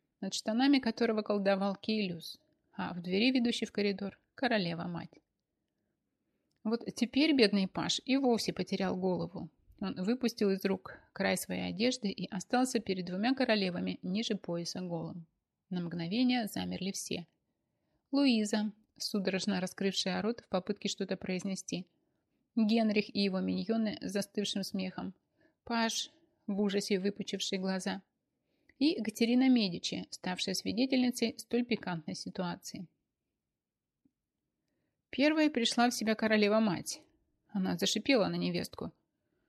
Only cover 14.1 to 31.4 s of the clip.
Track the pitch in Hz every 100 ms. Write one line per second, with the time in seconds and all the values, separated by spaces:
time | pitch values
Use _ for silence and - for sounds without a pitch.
14.1 | 196 233 202 - 170 170 185 180 170 165
15.1 | 175 165 _ _ _ - 180 170 170 170
16.1 | 226 254 247 208 190 180 180 185 - -
17.1 | - 165 _ _ _ _ _ _ _ _
18.1 | 277 277 226 208 214 214 - _ - -
19.1 | 208 185 185 202 190 185 - 196 185 190
20.1 | 180 208 240 - 185 - 202 202 - 190
21.1 | 190 - 185 196 185 - 175 - _ _
22.1 | _ _ _ _ 233 208 226 220 208 208
23.1 | 202 196 185 185 185 185 226 214 - 180
24.1 | 202 - 214 202 202 190 190 185 - 185
25.1 | - _ _ _ _ - 233 226 - -
26.1 | _ _ _ - 196 208 196 - 196 196
27.1 | - - 190 - 190 190 190 196 190 -
28.1 | _ _ _ _ _ _ - 285 285 214
29.1 | - 226 247 262 247 196 170 - 180 180
30.1 | - 185 180 - 185 190 190 262 262 247
31.1 | 240 226 -